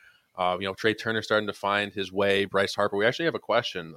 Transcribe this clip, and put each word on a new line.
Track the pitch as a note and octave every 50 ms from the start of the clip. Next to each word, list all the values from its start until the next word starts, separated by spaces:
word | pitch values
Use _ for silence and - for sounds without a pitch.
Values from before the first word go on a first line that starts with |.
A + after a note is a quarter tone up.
| _ - _ _ _ _ _ F#2
Uh, | F2+ F2+ F2+ F2+
you | G2
know, | G2 F#2+
Trey | - - A2 G#2+
Turner | - - A2+ A2+ A2 G#2+
starting | - A2 G#2+ G#2+
to | G2+ G2
find | - - G2 G2+ G#2 G#2 G2+ -
his | G2+ G2 F2+ F#2+
way. | F#2+ G2+ G2+ G2 G2 G2+
Bryce | F#2 - G2 G2 F#2+ -
Harper. | - G2+ G2+ G2+ G2+
We | G#2
actually | A#2 C3 - E3+
have | D#3+ B2
a | G#2
question, | - - G#2+ A#2+ A#2+ - - F#2 E2 D#2+ D#2+